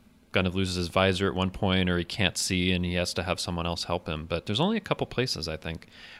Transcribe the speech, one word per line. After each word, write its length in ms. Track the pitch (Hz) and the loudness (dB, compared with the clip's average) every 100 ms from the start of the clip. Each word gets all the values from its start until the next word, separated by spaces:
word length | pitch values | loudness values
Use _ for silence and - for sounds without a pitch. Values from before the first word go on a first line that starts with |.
| - - _ | -20 -20 _
kind 140 | 101 92 | 0 2
of 80 | |
loses 220 | 92 95 90 | 2 0 0
his 120 | 87 | 0
visor 380 | 95 95 92 98 | 4 4 4 2
at 60 | |
one 160 | 90 92 | 2 0
point, 400 | - 101 92 92 | 0 2 4 4
or 80 | 87 | 2
he 60 | |
can't 340 | 85 - 92 - | 0 0 0 0
see, 340 | - 92 90 | 0 2 2
and 140 | 90 87 | 2 2
he 80 | |
has 180 | 90 87 | 0 0
to 100 | - | -2
have 160 | 90 87 | -2 -2
someone 280 | - 87 85 | -2 -2 -2
else 180 | 85 | -2
help 240 | - - - | -2 -2 -2
him. 160 | 78 | -6
But 220 | 82 85 - | -4 -4 -2
there's 140 | 107 | 0
only 180 | 180 226 | 0 -2
a 20 | |
couple 260 | - 147 131 | -4 -4 -2
places, 400 | - 127 - 82 | -2 -2 -4 -6
I 120 | 78 | -6
think, 300 | 85 82 - - - - | -6 -10 -12 -20 -20 -14